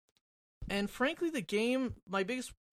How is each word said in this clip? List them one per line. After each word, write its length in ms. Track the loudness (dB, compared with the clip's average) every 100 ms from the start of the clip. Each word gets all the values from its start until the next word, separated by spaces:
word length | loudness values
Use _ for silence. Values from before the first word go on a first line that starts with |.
| _ _ _ _ _ -10 -2
And 200 | 0 0
frankly, 400 | 2 0 2 0
the 100 | 0
game, 540 | 0 2 2 2 0 -4 -4
my 160 | -2
biggest 280 | 0 -2 -6 -12 _